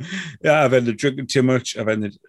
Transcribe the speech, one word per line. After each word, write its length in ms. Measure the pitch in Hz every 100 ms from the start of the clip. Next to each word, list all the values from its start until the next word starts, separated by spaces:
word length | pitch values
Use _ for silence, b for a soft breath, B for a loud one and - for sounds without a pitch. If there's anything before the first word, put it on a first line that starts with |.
| 160
<laughs> 320 | 190 160 120
yeah, 180 | 156 151
I've 100 | 131
ended 200 | 127 120
up 40 | 107
drinking 300 | 143 135 127
too 140 | 139
much. 340 | 127 127 - 117
I've 100 | 107
ended 280 | 110 104 -